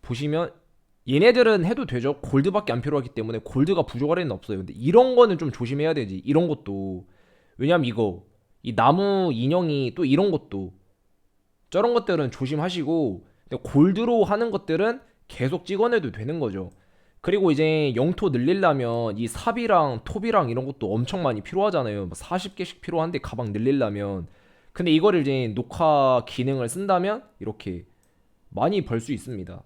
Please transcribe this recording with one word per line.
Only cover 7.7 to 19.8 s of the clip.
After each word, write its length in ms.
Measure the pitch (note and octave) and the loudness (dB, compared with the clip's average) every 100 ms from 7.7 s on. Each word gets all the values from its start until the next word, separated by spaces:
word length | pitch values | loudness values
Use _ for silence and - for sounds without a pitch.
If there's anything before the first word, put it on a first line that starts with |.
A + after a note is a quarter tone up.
| E3+ B2 | 2 2
이거, 400 | A2 G#2+ F2 _ _ _ _ | -2 -2 -4 _ _ _ _
이 140 | - A2+ | -6 2
나무 560 | A#2 E3+ G3+ G3 F#3 | 4 4 2 0 0
인형이 600 | A#2 B2+ F3 E3+ D3 B2+ A#2+ | 0 0 0 0 -2 -2 -2
또 100 | D3+ | 2
이런 240 | C#3+ G3+ | 2 2
것도, 440 | E3 - G2+ F#2 - _ _ _ _ _ _ _ _ _ | 0 -6 -10 -10 -14 _ _ _ _ _ _ _ _ _
저런 240 | F3+ A#3 A#3+ | 0 2 2
것들은 340 | A#3 E3+ C3+ | 0 -2 -2
조심하시고, 960 | - C3 D3+ F3 F3+ C#3+ E3 C#3 F#2 - _ _ | -4 -4 -2 -2 -4 -2 0 0 -4 -12 _ _
근데 140 | B2+ | -10
골드로 600 | - C#3+ D#3+ G3 A#3+ A#3 | 0 6 6 4 2 2
하는 280 | F3+ G#3 A#3 | 2 2 0
것들은 500 | G3 - D#3+ G#3 B3 _ _ _ | -4 -2 0 0 -2 _ _ _
계속 380 | - B2+ F3 - | -4 -2 -2 -4
찍어내도 460 | G3 A#3 A#3 C#3+ | 0 2 2 -2
되는 280 | G2+ A2 E3 | -8 -8 -4
거죠. 300 | B2 F#2+ F#2 _ _ _ _ _ | -4 -4 -10 _ _ _ _ _
그리고 280 | - G3 F#3+ | -2 2 4
이제 440 | C#3+ D#3 D#3 D3 A#2 | 4 2 2 0 2
영토 340 | D3 F3+ G3+ | 0 0 0
늘리려면 880 | B2 C3 G3 F#3 C#3+ A#2+ A#2 A#2 G#2 | 2 2 2 2 2 0 -2 -2 -4
이 100 | A2+ | -6
삽이랑 720 | - - A3+ A#3 F#3+ | -4 -4 -2 2 2